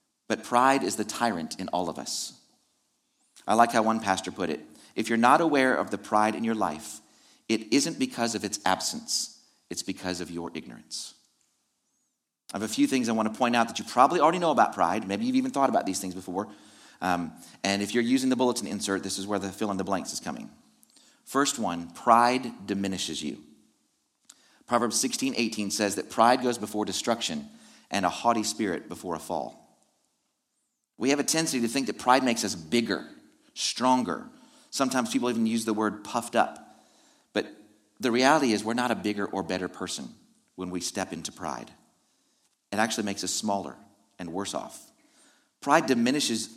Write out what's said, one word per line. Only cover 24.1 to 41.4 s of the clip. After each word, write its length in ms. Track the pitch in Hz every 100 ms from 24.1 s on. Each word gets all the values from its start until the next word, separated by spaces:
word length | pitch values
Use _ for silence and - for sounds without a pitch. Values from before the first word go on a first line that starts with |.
| _ _ _ _ _ -
Proverbs 320 | 120 117 107
sixteen 340 | 127 - 131 120
eighteen 340 | 113 107 98
says 260 | 104 101 95
that 140 | -
pride 320 | - 117 131
goes 160 | 123 113
before 280 | 101 107 107
destruction 640 | 117 - 117 - 76 - - - - -
and 140 | 98 90
a 40 |
haughty 340 | - 117 113
spirit 440 | 104 - 104 80 -
before 280 | 90 92 80
a 40 |
fall. 580 | - 82 60 - _ _ _ _ _ _ _ _ _ _ _ _ _ -
We 120 | 127
have 100 | 147
a 40 |
tendency 360 | - 160 160 131
to 60 | 117
think 200 | 135 117
that 120 | -
pride 240 | 123 131
makes 200 | 127 117
us 120 | 101 90
bigger, 540 | 78 117 113 82 - - - _ _
stronger. 760 | - - - 127 127 101 69 - - - - _
Sometimes 420 | - 131 131 117
people 180 | 131 123
even 160 | 117 113
use 200 | 113 110
the 80 |
word 300 | 107 107 104
puffed 320 | - 120 - 117
up. 480 | - - - - _ _ _ _ _
But 140 | 107 - - - _ _ -
the 120 | 123
reality 420 | 117 135 156 131
is 100 | 104
we're 100 | 107
not 180 | 120 123
a 40 | 101
bigger 300 | 104 101 98
or 180 | 95
better 240 | 90 92 90
person 480 | - 92 - 64 - _ _ _ -
when 140 | 90
we 100 | 90
step 320 | - 101 92
into 200 | 82 80
pride. 400 | -